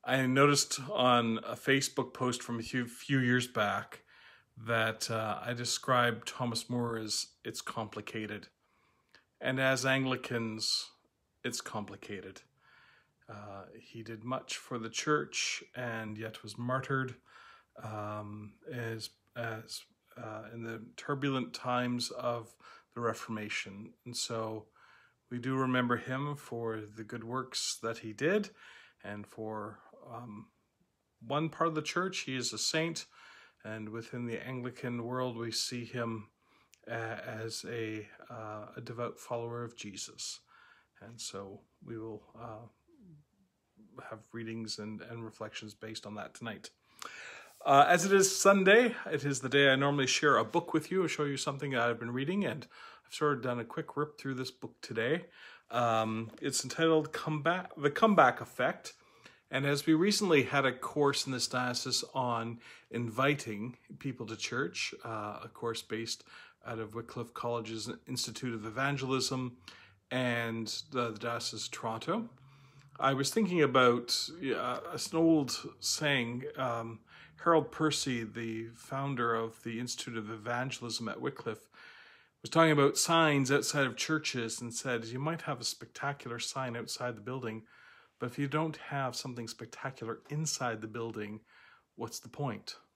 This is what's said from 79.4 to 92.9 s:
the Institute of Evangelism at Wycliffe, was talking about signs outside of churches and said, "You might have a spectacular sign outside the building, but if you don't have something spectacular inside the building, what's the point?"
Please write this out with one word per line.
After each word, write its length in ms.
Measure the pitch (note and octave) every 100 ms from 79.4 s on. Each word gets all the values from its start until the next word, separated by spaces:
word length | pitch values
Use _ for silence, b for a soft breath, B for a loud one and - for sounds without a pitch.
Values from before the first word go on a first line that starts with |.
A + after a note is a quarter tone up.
| A2+ A2+
the 140 | A#2+ A2+
Institute 380 | B2 - - A2+
of 140 | G#2
Evangelism 800 | A2+ A2 A#2+ C3+ - A#2+ A2+ A2
at 100 | -
Wycliffe, 480 | C3 C3+ A#2 G#2+ - B B B B B B _
was 80 | -
talking 220 | E3 D#3+
about 260 | D3 C#3 -
signs 560 | - E3 D#3+ C#3+ C3
outside 340 | C#3 - D3+ C3
of 100 | -
churches 640 | - D#3 D3+ B2+ A2+ -
and 100 | A#2+
said, 320 | A#2 C3+ A#2+
"You 140 | A2+ B2+
might 240 | D3+ E3
have 180 | - B2
a 40 |
spectacular 720 | A#2+ - - - C#3+ C#3 A#2+ A#2
sign 360 | - C3+ B2+
outside 420 | A#2 A#2+ - B2 A2
the 40 |
building, 460 | G#2 C3 A#2 A2 A2 B B B B _
but 120 | B2
if 80 | B2+
you 100 | C#3+
don't 280 | D3+ D#3+ D3+
have 380 | - C#3+ C3
something 320 | A#2+ C3 B2 A#2
spectacular 760 | - A2+ - C3+ - A2+ A2+ -
inside 500 | D3+ D#3 - B2 A2+
the 60 | A2
building, 540 | A#2 A#2 A2 G#2 G#2+ B B B B B -
what's 220 | A2+ -
the 120 | A2
point?" 460 | - C#3+ G2+ - - _